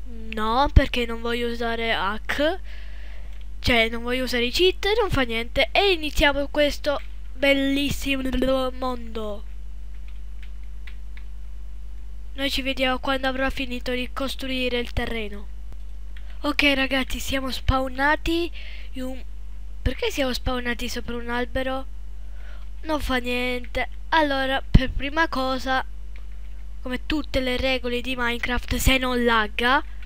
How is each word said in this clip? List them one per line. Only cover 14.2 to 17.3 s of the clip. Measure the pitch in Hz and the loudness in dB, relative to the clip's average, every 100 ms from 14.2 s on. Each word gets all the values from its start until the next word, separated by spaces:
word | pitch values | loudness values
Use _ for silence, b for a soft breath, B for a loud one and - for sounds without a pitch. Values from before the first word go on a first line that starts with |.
| 269 - 269 262 254 240 | -4 -2 -2 -2 0 0
il | 233 | -2
terreno. | - 240 233 208 202 202 - - - - - - - B B | -2 -2 -2 -4 -6 -6 -6 -6 -6 -6 -6 -6 -6 B B
Ok | 294 285 294 | -2 2 4
ragazzi, | 269 269 269 254 254 | 4 2 0 0 0
siamo | - | 0